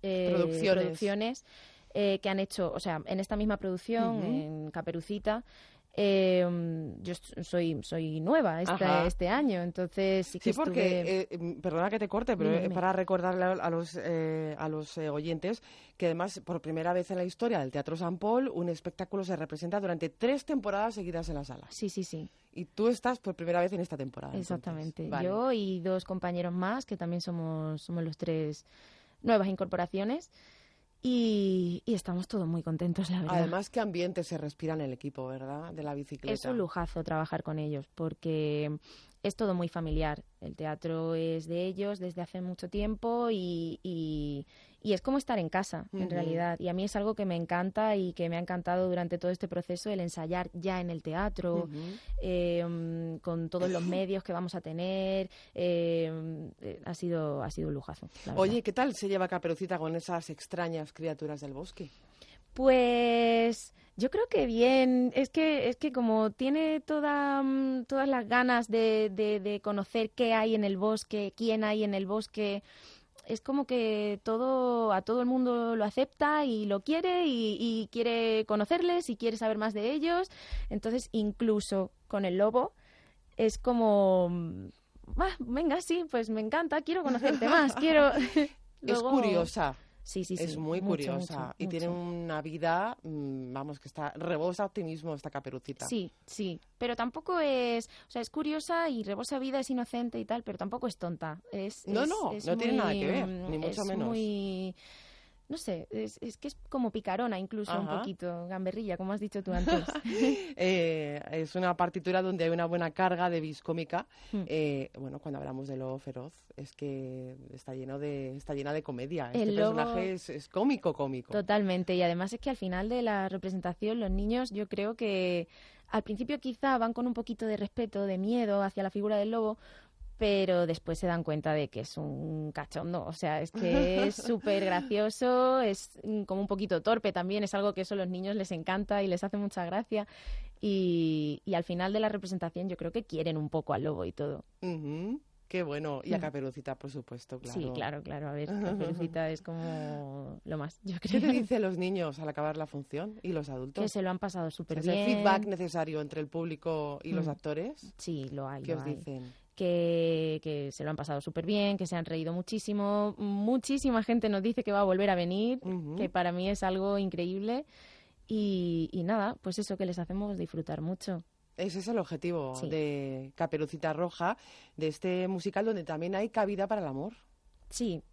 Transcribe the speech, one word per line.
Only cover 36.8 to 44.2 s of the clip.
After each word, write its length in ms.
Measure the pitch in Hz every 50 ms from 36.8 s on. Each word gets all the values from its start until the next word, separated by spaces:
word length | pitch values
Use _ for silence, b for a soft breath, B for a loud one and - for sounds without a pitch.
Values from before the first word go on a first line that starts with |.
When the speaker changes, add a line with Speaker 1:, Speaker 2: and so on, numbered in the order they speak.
| 170 165 - 170 160
Speaker 1:
trabajar 380 | - 160 156 160 160 - 160
con 160 | - - 156 156
ellos 300 | 151 151 151 139 139 _ _
porque 840 | - 165 160 - _ - 165 160 156 151 151 147 147 151 151 151 151 B B B B B B B B _
es 120 | 202 196
todo 180 | - 226 202 185
muy 120 | 180 175 170
familiar. 560 | - 175 165 160 151 156 156 151 147 - - - _ _
El 140 | - - -
teatro 600 | - 156 156 151 156 - 170 165 160 160 165 165
es 320 | 165 165 165 160 160 160 165
de 180 | 170 170 180
ellos 340 | 190 185 185 202 202 208 190
desde 220 | 185 180 165 180
hace 200 | 175 - - 185
mucho 280 | 180 180 180 - - 180
tiempo 600 | - 202 208 208 220 208 - 233 233 240 240 233
y, 480 | 226 202 180 180 175 170 165 165 - - _
y, 640 | 185 180 165 160 156 156 151